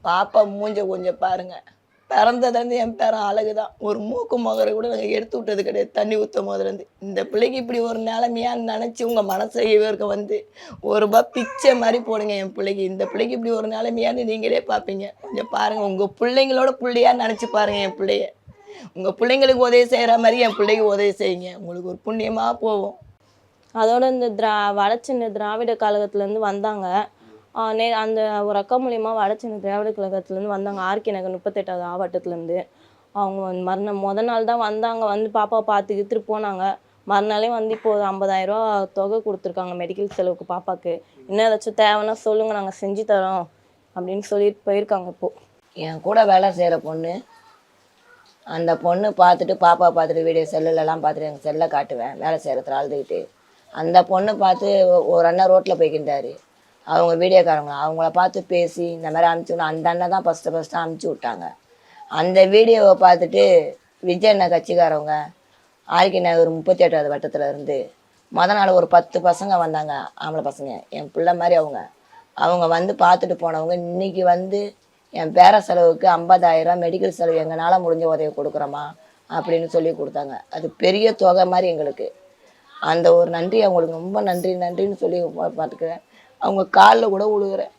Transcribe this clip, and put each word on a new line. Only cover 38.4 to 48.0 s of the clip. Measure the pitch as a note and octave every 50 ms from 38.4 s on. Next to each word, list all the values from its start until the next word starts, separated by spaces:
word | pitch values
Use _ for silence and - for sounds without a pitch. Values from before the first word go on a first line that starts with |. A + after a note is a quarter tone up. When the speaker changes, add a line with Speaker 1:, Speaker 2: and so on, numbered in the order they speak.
| F#3+ F#3
Speaker 2:
ரூபா | G#3 A3 A3+ A3 G#3+ G3+ G3 F#3 _
தொகை | G3 G3 G3+ G#3+ A3+
கொடுத்துருக்காங்க | G#3+ A3 G3 F#3+ _ F#3 E3+ F#3+ F#3 F3+ F3+ F3
மெடிக்கல் | F3 E3+ F#3 F#3+ G3+ G3+ -
செலவுக்கு | - F#3 F3+ F3 F3+ F#3 - F3+
பாப்பாக்கு. | F3+ F3+ - F#3 F3 _ F3 E3+ E3 _ _ _ C#3 C3
"இன்னும் | C3 F#3+ G#3 A3
ஏதாச்சும் | A3+ G#3+ G#3+ - A3+ G#3+ -
தேவைன்னா | G#3+ G#3 G#3 G#3+ G#3 G#3+ A3 G#3+ -
சொல்லுங்க, | A3 G#3+ G#3+ A3 A3 G#3+ G#3
நாங்க | G3 F#3+ F#3 -
செஞ்சு | - G3 G3+ G3+ A3 G#3+ G#3
தரோம்" | G3 F#3+ F#3 F#3+ F#3 E3+ D#3+ _ _ _ _ _ _ _ _ _
அப்படின்னு | F#3 F3+ F3+ F#3+ G3+ G3+ -
சொல்லிட்டு | G#3 G3+ G3+ G#3 G#3 _ _
போயிருக்காங்க | G#3 G3 G3+ G#3+ G#3+ G#3+ F#3+ F3+ F3+ F3
இப்போ. | _ - - - - _ _ _ _ _ _ _
Speaker 1:
என் | - D#3 D#3+ D#3+ D#3 D#3
கூட | F3 G#3+ A3+ A3
வேலை | G3+ F#3+ F#3 F#3+ G3
செய்யற | F3+ E3 F3+ F3 E3
பொண்ணு, | E3 C#3 D3+ D#3+ D#3+ E3 E3 F3 G#3 B3+ _ _ _ _ _ _ _ _ _ _ _ _ _ _ _